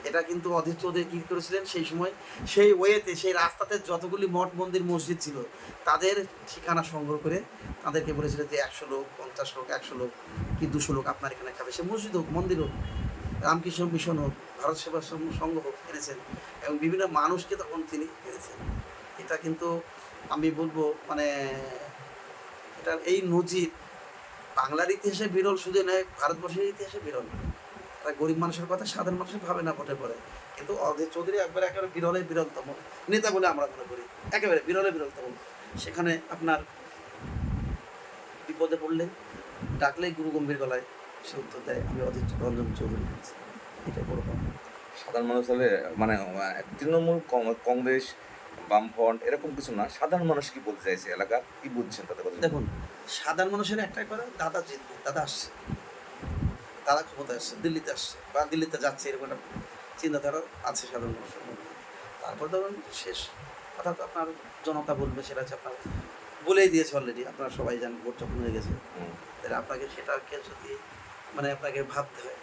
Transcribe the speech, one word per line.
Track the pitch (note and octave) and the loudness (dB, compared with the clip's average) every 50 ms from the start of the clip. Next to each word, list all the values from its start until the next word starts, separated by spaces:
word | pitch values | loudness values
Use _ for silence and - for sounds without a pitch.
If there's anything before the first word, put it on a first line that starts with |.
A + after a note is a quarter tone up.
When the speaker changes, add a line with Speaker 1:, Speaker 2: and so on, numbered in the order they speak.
| - | -4
Speaker 1:
এটা | D3 C#3+ E3 | 2 2 2
কিন্তু | E3 E3 F3 F3 E3 F3+ F3 | 2 4 0 -2 0 2 2
অধীর | E3+ D#3+ E3 E3+ E3 | 4 4 2 0 0
চৌধুরী | - F3+ E3+ F3+ E3+ E3 | 0 0 2 2 0 0
কী | E3+ F3 D#3+ - | -2 -6 -2 -2
করেছিলেন | F3+ F3 E3 - F3+ G3 F#3+ | -2 -2 -2 0 0 0 0
সেই | - - F3 E3 | 0 -2 -2 -2
সময়, | D#3 D#3 E3+ F3+ F#3+ F#3+ - - - - - - - | 0 0 0 0 0 -2 -6 -14 -14 -10 -8 -6 2
সেই | - G3+ G#3 G#3 G3+ | 8 10 12 12 12
ওয়েতে, | F3+ F#3 G3 G#3+ G#3 G#3 F#3 F3 | 12 10 8 8 8 6 0 -4
সেই | - - F#3 | 2 2 4
রাস্তাতে | F3+ F3 E3+ E3+ - - G3+ - G#3 G3 - - | 6 6 4 4 4 0 -2 0 0 -2 0 0
যতগুলি | F3 E3+ F3 F#3 F3+ G3 G3 F#3+ | 0 0 0 -2 0 2 2 4
মঠ, | F3 F3 F#3 F3 F3 | 4 4 2 2 2
মন্দির, | E3+ F#3 F#3 F3 F#3 F3+ | -2 -2 2 2 2 4
মসজিদ | F3 F3 E3 C#3+ D#3 F3 E3 | 4 2 2 2 0 -2 -2
ছিল, | - D3+ C#3+ C3+ A#2+ A2+ - - - - - - - | -2 -6 -4 -6 -6 -8 -10 -14 -14 -14 -14 -2 4
তাদের | - D3+ D#3+ F3 F#3+ G3+ G3+ F#3+ F#3+ - - - - | 6 6 6 8 6 4 4 0 -2 -8 -14 -14 -12
ঠিকানা | - F#3 - E3+ E3+ E3 D#3+ | -12 -8 0 2 2 2 2
সংগ্রহ | D#3+ E3 D#3 D3 C#3+ D3+ D3 | 0 -4 -4 -2 -2 -2 0
করে | D3 D#3 D#3+ F#3+ - - - - - - - - - | 0 0 0 0 -2 -4 -14 -14 -10 -10 -10 -4 -4
তাদেরকে | - C#3+ D#3+ D#3 D3+ D3+ | 0 2 2 2 2 0
বলেছিলেন | C#3+ D3 D3 C3+ C#3+ D3 C#3+ | 0 0 0 0 0 -2 -2
যে | D3+ C#3+ | 0 0
একশো | C#3 B2+ - - D3+ C3+ | 0 0 -2 -10 -6 -4
লোক, | C3+ C3+ C#3 C3 - - | -4 -4 -4 -6 -10 -12
পঞ্চাশ | C#3+ C3 B2 - C#3 C3+ - C3+ | -12 -12 -6 -6 -6 -4 -4 -8
লোক, | B2+ B2 | -6 -4
একশো | C#3+ C3+ - - C#3 | -4 -4 -4 -6 -6
লোক | B2+ B2 B2 - - - - - - - - - - | -4 -4 -4 -6 -10 -16 -10 -6 -6 -2 -2 0 0
কি | D#3 | 0
দুশো | D3 C3 D3+ - - C#3+ | 2 2 0 2 2 0
লোক | C3+ C3+ C3+ | 0 2 0
আপনার | C3+ - - C#3 | -2 -2 -4 -6
এখানে | C3+ - B2+ C3 B2+ - | -6 -6 -10 -10 -8 -8
খাবে। | B2+ B2+ | -8 -6
সে | B2 - E3+ | -4 -4 -2
মসজিদ | F3+ G#3+ A3 G#3 G#3+ G3+ | -2 -2 -2 -2 0 0
হোক, | F3+ D#3+ - | -2 0 0
মন্দির | D#3 E3+ F#3 F#3 F#3 D#3+ | 0 0 2 2 2 2
হোক, | D#3 C3+ - - - - - - - - - - - - - - | 2 0 0 -4 -4 -4 -2 -2 -2 -2 -4 -4 -6 -4 -4 0
রামকৃষ্ণ | - D3+ D#3+ E3+ E3+ F#3 F3 - F3 | 2 4 4 4 2 -2 0 0 0
মিশন | F3 E3+ D#3+ - F3 E3 D3+ | 2 2 2 2 2 2 2
হোক, | D3 C#3 C3+ - - - - - | 2 0 0 -2 -10 -16 -12 -2
ভারত | - D3 D#3+ D#3 | 0 0 0 0
সেবা | - E3 D#3 E3 | -4 -2 -2 -2
সং-, | D#3 - E3+ D#3+ D#3 D#3+ D3+ - | -2 -2 -6 -4 -4 -2 -2 0
সংঘ | E3 D#3+ E3 D#3+ | 0 0 0 0
হোক, | D3 C#3 C3+ - - - | -2 -2 -6 -8 -10 -10
এনেছেন | D#3 D3+ D3 D3 C3+ B2+ - - - - - - - - | -8 -6 -6 -6 -8 -8 -10 -10 -12 -12 -12 -14 -14 -8
এবং | - C#3+ D3 D3 | -4 -2 -2 2
বিভিন্ন | D#3 E3 F3 F#3 G3 F3+ | 2 2 4 4 2 4
মানুষকে | D#3+ D3+ D3 D#3 F3+ F3+ - - G3 | 4 4 6 6 4 2 0 -2 -4
তখন | - - - - D#3+ D#3+ - | -4 -4 -6 -4 -6 -4 -4
তিনি | D#3+ D3 D#3 | -2 -4 -4
এনেছেন। | - - - - B2+ - - - - - - - - - - - - - - - - - - | -4 -6 -12 -12 -12 -10 -10 -10 -12 -12 -8 -4 -4 -4 -4 -4 -8 -12 -16 -16 -16 -14 -12
এটা | F3+ E3 E3 D#3 | -4 -4 -4 -2
কিন্তু | E3 D#3+ D#3+ D#3+ F3 E3+ E3+ E3+ E3 - - - - - - - - - | 0 -2 -2 0 0 0 0 -2 -2 -6 -14 -16 -16 -16 -16 -14 -4 -2
আমি | D3 D3+ D#3 D#3+ | 0 4 4 4
বলবো, | D3+ D3 E3 D#3+ D3+ D#3 D#3 D3+ D3+ D3+ - - | 4 4 0 0 2 2 2 2 2 0 -4 -4
মানে, | D3+ D3 D3 D3 C#3+ C#3 C#3 C3+ C3+ C3+ C3+ C3+ C3 C3 - D3 - - C#3 - - - - - - - - - - - - - - - | 0 2 2 2 2 0 0 -2 -2 -4 -6 -6 -8 -8 -10 -10 -12 -12 -14 -14 -14 -14 -14 -14 -14 -14 -14 -16 -16 -16 -16 -16 -14 -6
এটার | - E3+ E3 D#3+ | -2 -2 -2 0
এই | - F3 F#3 G3 F#3+ | 4 4 4 6 6
নজির | F3+ E3+ E3+ F3+ F3 F3 F#3 F3 D#3+ - - - - - - - - - - - - - - - - - | 6 6 6 6 6 4 4 4 2 0 -6 -16 -16 -16 -16 -16 -16 -16 -16 -16 -16 -16 -16 -16 -2 2
বাংলার | - C3 C3+ D3 D#3 F3 F3+ | 2 2 4 4 2 4 4
ইতিহাসে | G3 F#3+ - G3+ G3 F#3 G#3+ G#3 | 2 4 4 2 2 2 0 2
বিরল, | F3 F#3+ F#3 G3+ G3 F#3+ | 4 6 6 6 4 4
শুধু | - F3+ F#3 G3 G3 | 2 4 4 6 6
নয়, | F#3 F#3 F#3+ F#3 - - - | 6 4 4 4 2 -2 0
ভারতবর্ষের | D3 D3 E3+ D#3+ E3+ F3 E3 F#3 G3+ G3+ | 2 2 2 2 -2 -4 0 0 0 0
ইতিহাসে | G3 - G3+ F#3+ - G#3 | 0 -2 -8 -6 -6 -8
বিরল। | - D3+ C#3 B2 A#2+ A2 - F#2+ - - - - - - - - - - - - - | -6 -4 -4 -4 -4 -4 -8 -6 -4 -4 -6 -6 -10 -16 -16 -16 -16 -16 -14 -6 -4
তারা | D3+ C#3+ C#3 | -4 0 2
গরিব | D3+ D#3+ D#3+ D#3+ | 4 4 4 4
মানুষের | F3 E3 E3 E3 E3+ E3+ | 4 2 2 0 -2 -2
কথা | F3+ F#3 G#3+ | -2 -2 0
সাধারণ | G#3 - - - F3+ F3+ F3+ | -4 -2 0 0 0 0 0
মানুষের | F#3 F#3 G#3 G#3 F#3 E3+ | -2 -4 -6 -8 -2 -2
ভাবে | F3+ F3+ | -2 0
না | D#3+ E3 D3+ | 0 -2 -2
ভোটের | - C#3+ C#3 C#3+ | -2 -2 -4 -4
পরে, | C3+ C3+ A2+ A#2 - - - - - - - - | -4 -4 -6 -6 -8 -10 -14 -14 -14 -14 -14 -12
কিন্তু | - C#3+ - G3+ | -12 -4 -4 -2
অধীর | - F#3 D#3 D3 D3 D#3+ E3 D#3+ | 2 2 2 2 2 0 -2 -2
চৌধুরী | E3+ E3+ F3+ G3 G#3 | -2 -2 2 2 2
একবারে | F#3 E3+ E3+ F#3 F#3 | 2 2 2 2 2
একেবারে | F3+ F3+ G3 F#3+ F#3+ - | 2 2 0 -2 -2 -2
বিরলে | F3 E3 E3+ F3 F#3 | 2 2 2 2 2
বিরলতম | F3 D#3+ E3 E3 D#3+ D3 - C3+ C3 C3+ C#3 - - - - - - - | 0 0 2 2 0 0 -2 -8 -8 -8 -10 -10 -10 -14 -14 -12 0 4
নেতা | G3+ A3 G#3+ A3 | 4 4 6 6
বলে | F#3+ F#3+ F#3+ F3+ | 4 6 6 6
আমরা | D#3+ C#3+ C#3+ | 4 4 0
মনে | C#3 - C3+ B2 - | 0 -2 -8 -10 -8
করি, | B2 B2 A#2+ - - - - - | -8 -10 -10 -12 -14 -12 -8 -2
একেবারে | G3+ G#3 G3+ G3+ F3 D#3 D3 | 0 2 4 6 6 6 6
বিরলে | D#3 F3 F#3+ G3 G3 | 4 2 4 4 4
বিরলতম। | E3+ D#3+ D3+ C#3 - - B2+ B2+ A#2+ - - - - - - - - - | 2 0 -4 -4 -6 -8 -8 -8 -8 -10 -14 -16 -16 -16 -16 -12 -10 -8
সেখানে | - - - E3+ E3+ E3+ E3 E3 - - | -8 -6 -2 2 4 4 4 2 0 -6
আপনার | E3 - E3 E3 D#3+ D3+ - - - - - - - - - - - - - - - - - - - - - - - - - - - - - - - - - - - - - - | -8 -2 4 4 4 4 2 -4 -14 -18 -16 -16 -16 -16 -16 -16 -14 -12 -8 -6 -2 -2 0 0 0 0 0 -2 -2 -4 -6 -12 -16 -16 -16 -16 -16 -16 -16 -16 -16 -14 -8 -8
বিপদে | D#3 D#3 D#3+ D#3+ D#3+ D#3+ | 0 2 2 4 4 0
পড়লে | D#3 D#3 E3 E3 E3+ F#3 G3+ - - - - - - - - - - - - - | 2 2 2 2 2 0 -4 -10 -14 -14 -14 -14 -14 -14 -12 -10 -4 -4 0 4
ডাকলেই | C#3 C#3 C#3 E3+ F3 F3+ | 4 4 4 2 -2 -2
গুরু | E3 D#3+ D#3 D#3+ | 0 0 -2 0
গম্ভীর | D3+ D#3 D3 C#3+ C#3+ C#3 | 2 2 2 2 2 0
গলায় | C#3 C3 B2+ B2+ B2 - - - - - - - - | 2 0 0 0 -2 -4 -14 -16 -16 -16 -16 -14 -12
সে | - - C#3 | -10 -8 -8
উত্তর | B2+ - - B2 A#2+ | -8 -8 -10 -10 -6
দেয়, | - B2 B2 A#2+ - | -4 -2 -2 0 -2
"আমি | B2+ C3 | 0 0
অধীর | B2+ B2+ B2+ C3 A#2+ - - - | 0 0 0 0 0 0 0 0
রঞ্জন | B2 B2 A#2+ A#2+ A#2+ A2+ G#2+ - | 0 0 2 2 0 0 0 -2
চৌধুরী | - A2 A2+ A2 | -2 -2 0 0
বলছি।" | - - - - - - - - - - - - - - - - - - | -2 -2 -4 -6 -8 -12 -12 -12 -14 -14 -14 -14 -14 -14 -14 -8 -8 -6
এটাই | - - - | -4 -2 -2
বড় | - - - | -2 -2 -2
পাওনা। | - - - - - - - - - - - - - - - - - | 0 0 0 0 0 -2 -4 -6 -12 -14 -16 -16 -16 -14 -14 -12 -10
Speaker 2:
সাধারণ | - - A#2 A#2+ | -2 0 2 2
মানুষ | A#2+ A#2+ B2 A#2+ B2 | 4 4 2 4 4
হলে, | B2 B2 B2+ A#2+ G2+ F#2 - E2 E2 G2 | 4 6 8 6 6 6 2 0 2 4
মানে, | A2 A2 A2 | 4 4 4
আহ, | G2+ G2 F#2 F#2 G2 G2 F#2+ F#2+ G2 G2 - - - | 4 2 -2 -2 -2 -2 -2 -2 -4 -6 -8 -8 -2
তৃণমূল, | C#3 D3+ D#3+ E3 E3 E3 E3+ E3+ E3 - | 2 6 6 6 8 8 4 4 2 2
কং-, | - B2 A#2 A#2 A#2 - - | 2 4 4 4 2 2 4
কংগ্রেস, | A#2+ B2 B2 B2+ B2+ C3 C3 C3 - - - - - - - - - - - F2+ F2+ | 4 4 4 6 6 4 4 4 0 -10 -12 -16 -16 -16 -16 -16 -14 -14 -14 0 6
বামফ্রন্ট, | G#2 G#2 A2 A2+ G#2+ A#2 A#2 A2+ A2+ A2+ A2+ | 6 6 6 4 2 6 6 6 6 4 2
এরকম | A#2 C3+ C#3+ - D#3 C3+ | 2 2 2 0 -4 -4
কিছু | C#3 - - A#2 | -4 -6 -4 0
না, | G#2 G#2 - | 0 0 -2
সাধারণ | - - D3+ D3+ F3+ F3+ E3+ | 0 -2 2 4 4 4 6
মানুষ | E3 D3+ A3+ A#3+ - | 4 4 4 2 -2
কি | - C4+ - | -8 -6 -6
বলতে | - - - - | -6 -6 -2 0
চাইছে, | F#2+ F#2 F2+ - - | 0 0 0 0 -4
এলাকা | F2 F2+ G2+ G2+ A2+ B2 B2+ - - - | -2 -2 0 2 2 2 2 0 -14 -12
কি | - C#3 | -10 -4
বুঝছেন | B2 A#2+ A2+ - - - G2 | -2 -2 -2 -2 -4 -8 -6
তাদের | F2+ F2+ - - | -8 -6 -4 -4
কথা? | F2+ F2+ F2 | -4 -2 2
Speaker 1:
দেখুন, | E3+ E3 D3 C#3+ A#2 - - - - - - - - - | 2 2 2 2 0 0 -2 -4 -8 -8 -10 -14 -10 -8
সাধারণ | - - - D3 D#3+ E3 F#3 F#3+ | -8 -4 -2 -2 2 2 2 2
মানুষের | G3+ G3+ G#3 F3 G#3 A3 | 2 0 0 0 0 0
একটাই | G#3+ F#3+ - - G#3+ - | 0 -2 -4 -6 -6 -6
কথা, | G#3+ A3 A#3+ B3 - - | -6 -8 -8 -8 -4 -2
"দাদা | E3 D#3+ - F#3 | -2 0 0 -2
জিতবে, | E3+ - G#3 G3 - - - - - | -4 -4 -8 -12 -12 -14 -14 -6 -6
দাদা | C#3 C#3+ D#3 | -2 0 0
আসছে, | D3+ C#3+ - - - - - - - - - - - - - - - - - - - - - - - - - - - - - - - | 0 0 -2 -4 -6 -6 -8 -14 -6 -6 -6 -6 -6 -14 -16 -16 -16 -16 -14 -10 -6 -4 -2 0 0 0 0 -2 -10 -16 -16 -6 4
দাদা | C#3+ C#3+ D3+ | 4 4 4
ক্ষমতায় | D#3+ - - - C#3 C3+ B2 A#2+ | 4 -2 -8 -8 -6 -4 -4 -4
আসছে, | - - A#2+ G#2+ | -4 -6 -8 -2
দিল্লিতে | G#2+ E3 D#3+ D#3+ - - | 0 0 0 0 -2 -2
আসছে | C#3 - - - - - - - - | -4 -4 -4 -6 -6 -10 -14 -2 2
বা | C#3 D3+ | 2 2
দিল্লিতে | D3 D#3 D#3+ D#3+ D#3 D#3 C3+ | 2 2 0 0 0 0 0
যাচ্ছে", | B2+ C#3+ C3+ - - C#3+ | 0 0 0 0 -4 -4
এরকম | C3+ C3 C3+ | -4 -4 -4
একটা | C3 C3+ - - - - - - - - - - - - - | -6 -6 -8 -8 -10 -10 -10 -10 -10 -14 -16 -16 -16 -12 -2
চিন্তাধারা | - D#3+ D3+ C#3+ C#3+ C#3+ C#3+ D#3 E3 - - - - | 0 2 2 2 2 2 0 0 -4 -4 -10 -6 -4
আছে | B2 C3 - - - | -4 -2 -2 -4 -4
সাধারণ | B2+ A#2+ A#2 A#2 A2+ | -6 -4 -4 -4 -4
মানুষের | - - - - - - - | -6 -8 -12 -12 -12 -10 -12
মধ্যে। | - - - - - - - - - - - - - - | -12 -12 -12 -14 -14 -16 -16 -16 -16 -14 -14 -14 -14 -10
তারপর | - - G3+ G#3+ D3 D#3 | -8 -8 -6 -4 -4 0
ধরুন | F3+ F#3+ F#3+ G3 G3+ - - - - | 2 2 2 0 -4 -8 -10 -10 -8
শেষ | - - F#3+ - - - - - - - - - - - - - - | -8 -6 -6 -4 -6 -6 -8 -10 -14 -14 -14 -14 -16 -16 -14 -10 -2
কথা | - F3 E3+ | -2 -2 0
তো | - - | 0 -4
আপনার | - - E3+ D#3+ D#3+ D#3+ D#3 - - - - - | -6 -2 -2 -2 -2 -4 -10 -12 -16 -16 -4 -2
জনতা | D#3 D#3 D3+ D3 - D3 | 0 0 0 2 2 2
বলবে, | C3 C#3 C3+ B2+ B2+ C3 | 2 2 0 0 -2 -4
সেটা | - C#3 C3 | -4 -4 -4
হচ্ছে | B2+ B2+ C3+ | -4 -4 -6
আপনার | - - C3+ - - - - - - - - - - - - - - D3+ | -10 -8 -10 -10 -8 -8 -6 -6 -6 -6 -8 -12 -14 -16 -16 -16 -6 4
বলেই | D#3+ F#3+ F#3+ G3 F#3 | 8 10 10 10 10
দিয়েছে | E3 E3 D#3 D#3 D3 C#3+ | 10 8 6 6 2 0
already, | C3 A#2+ A#2 A#2 B2 B2+ | 0 0 -4 -4 -6 -8
আপনারা | - - C#3 B2+ | -6 -6 -6 -4
সবাই | B2 B2+ B2+ B2 A#2+ A#2+ | -2 -2 0 0 0 0
জানেন | A#2 A#2+ A#2 A2+ G#2 | -2 -4 -4 -4 -6
ভোট | A#2+ A#2+ - | -6 -6 -6
যখন | B2 G#2+ - B2 A#2+ | -6 -4 -2 0 0
হয়ে | A#2 | 0
গেছে। | G#2+ A2 G#2 F#2+ | 0 0 0 -2
Speaker 2:
হুম। | F2 - - - - F3+ F3 E3+ - E2+ - - - - | -2 -4 -4 -10 -10 -10 -8 -8 -10 -12 -14 -16 -16 -10
Speaker 1:
তাহলে | - A#2+ A#2+ | -6 -2 -2
আপনাকে | B2 - - C#3 B2+ C#3 C#3 - | -2 -2 -4 -4 -6 -6 -8 -8
সেটাকে | - C3+ - D3 C3+ - - D3 | -8 -4 -2 -2 -4 -4 -6 -10
যদি, | C#3+ C#3 C3 A#2+ - - - G#4 - - - - - - - - - - - - | -10 -8 -10 -14 -14 -10 -10 -10 -10 -10 -14 -16 -16 -16 -16 -16 -16 -16 -10 -4
মানে, | D3+ C#3+ C#3+ | -2 0 0
আপনাকে | C#3 C#3 D3+ C#3+ B2+ C#3 C#3 | 0 0 -2 -2 0 0 -2
ভাবতে | C3+ - C#3+ C#3+ C#3 - - | -2 -2 -4 -4 -4 -6 -10
হয় | - B2+ B2+ - | -10 -10 -10 -10